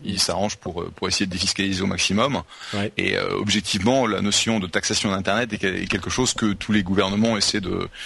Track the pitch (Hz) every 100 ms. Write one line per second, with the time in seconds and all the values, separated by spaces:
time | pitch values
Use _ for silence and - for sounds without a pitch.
0 | - 190 - 87 104 - 92 85 87 -
1 | 92 - 98 90 92 - 98 92 98 90
2 | - 98 131 110 - - - 104 104 -
3 | 95 95 95 95 101 104 - 101 101 135
4 | 117 95 101 - - 113 92 101 - 110
5 | 107 98 95 104 120 104 95 92 95 98
6 | 92 107 127 - 107 95 - 104 92 98
7 | 95 101 117 107 - 107 92 92 92 -